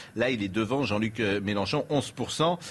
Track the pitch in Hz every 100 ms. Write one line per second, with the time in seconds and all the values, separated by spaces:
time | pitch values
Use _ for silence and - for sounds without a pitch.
0 | - 107 123 120 101 98 107 135 120 104
1 | 110 110 104 101 98 101 95 151 - 147
2 | - - 110 - 160 175 -